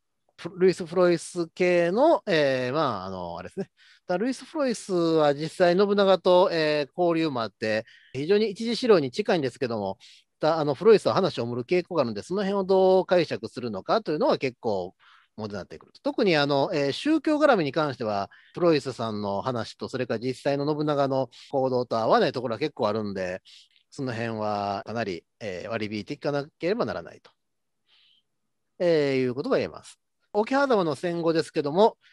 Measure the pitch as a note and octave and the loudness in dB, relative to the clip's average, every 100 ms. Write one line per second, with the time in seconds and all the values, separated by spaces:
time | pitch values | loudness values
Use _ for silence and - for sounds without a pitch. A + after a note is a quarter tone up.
0 | _ _ _ - F3 F#3 F#3 E3 E3 F3 | _ _ _ -16 -14 2 2 2 -4 2
1 | F3+ E3+ - F3 E3 - F#3 F3 E3+ G#3 | 4 2 -2 -8 -8 0 2 4 2 4
2 | D#4 D4+ - E3 C#3+ C3 B2+ D3 D3 G2+ | 4 4 2 2 2 2 -2 -2 -2 -2
3 | F#2 F#2 F2 E2+ F#2 - - _ _ _ | -6 -8 -8 -10 -12 -10 -12 _ _ _
4 | - F3+ A#3+ B3 - D#4+ C4+ G#3+ - F3+ | -6 -2 -2 -6 -8 -4 -2 -4 -4 0
5 | E3 D#3+ D3 C#3+ D#3+ - F3 F3 G3+ G3+ | 2 4 2 2 -6 2 2 4 2 4
6 | G3 F#3 F#3+ F3+ F#3+ E3 D3+ D3+ C#3+ - | 4 4 6 6 6 2 0 0 -2 0
7 | F3 E3 D#3+ B2+ A2 - A2 G#2+ - - | 0 2 0 -2 -6 -4 -2 -2 -4 -20
8 | _ C3 D3+ G#3 A3 G3 A#3 A#3 B3 F#3 | _ -8 0 2 2 -2 -4 -2 4 4
9 | C3+ - - F#3 C3+ - B2 A2+ G2 F#2+ | 4 -4 0 0 -2 -4 -4 -4 -4 -8
10 | - - _ _ D#3 D#3+ D3 C3+ G3+ G3+ | -14 -20 _ _ 0 0 0 2 6 6
11 | B2+ B2+ F#3 - A#2+ A#2+ A#2+ F3+ E3+ E3+ | 4 2 0 -2 -6 -6 -2 -2 0 -2
12 | A#2+ G2+ - F#3+ F#3+ G3+ F#3+ F#3+ F#3+ F#3 | 0 -2 -6 -4 -2 -2 2 4 6 6
13 | F3 F3+ D3+ A2+ A2 - A#2 G2 F#2+ G#3 | 4 2 2 -4 -8 -8 -8 -8 -2 -2
14 | G#3+ D#3 C#4 G3+ C3+ A#2+ A#2+ G2 F2+ - | -2 0 0 0 -2 -4 -4 -2 -4 -12
15 | _ _ _ - G#2+ G2+ E2+ D#2+ - _ | _ _ _ -12 -10 -10 -12 -18 -20 _
16 | C#4 C#4+ G#3 D#3 C#3+ C#3 D#3+ E3 C#3 B2+ | -6 0 2 4 2 2 0 0 -2 -2
17 | C#4+ D#4+ D#4+ D4+ D4 A3 C#3+ D#3+ D3+ B2+ | -2 0 0 2 4 4 0 -2 -4 -4
18 | A2 G2+ G2 - _ - F3 D3+ C3 A#2+ | -4 -2 -4 -10 _ 0 2 2 0 -6
19 | A2+ G#2 G2+ G2 A#2+ B2 G#2+ - G#2 B2 | -6 -4 -4 -4 -4 -6 -8 -10 -10 -8
20 | B2 A#2 B2+ B2+ D3 C#3 C#3+ D3+ D3+ C#3+ | -6 -4 -6 -4 -4 -2 -2 -2 -2 0
21 | C#3 C3+ B2+ - - C#3 C3 B2+ B2+ A2+ | 0 -2 -4 -10 -6 -2 0 -2 -2 -2
22 | A#2 A#3 E3+ B2 A#2+ A2 D3+ - G#2+ A2 | 2 2 2 -2 -6 -4 -6 -2 -2 -2
23 | G#2 F#2+ F#2 F#2 - - _ _ _ - | -4 -6 -6 -8 -14 -20 _ _ _ -10
24 | B2+ A2+ A#2 A2 G#2+ G2+ G2+ G2+ - A#2 | -8 -6 -6 -4 -4 -4 -4 -6 -6 -6
25 | A2 E2+ - _ A2 F2+ G2 G2 G#2+ G#2+ | -6 -8 -12 _ -10 -10 -8 -8 -6 -8
26 | G2 D3 D3+ C#3+ C#3+ _ E3 A#3 C#3 F2 | -8 -8 -4 -4 -8 _ -6 -4 -4 -6
27 | E2 - _ _ _ _ _ _ _ _ | -12 -20 _ _ _ _ _ _ _ _
28 | _ _ _ _ _ _ _ _ F3 D#3+ | _ _ _ _ _ _ _ _ 2 2
29 | C#3+ C3+ B2+ B2 G#3 G3 F#2 D2 - - | 2 0 0 -2 -2 -2 -2 -8 -20 -20
30 | _ _ _ G#3 A3 C4+ C#4 A3 E3+ C#3+ | _ _ _ -4 0 0 2 2 0 -2
31 | F3+ E3+ E3 E3 D3 E3 C#3+ E3 A3 - | -4 -2 0 0 -2 -4 -2 4 2 2
32 | _ | _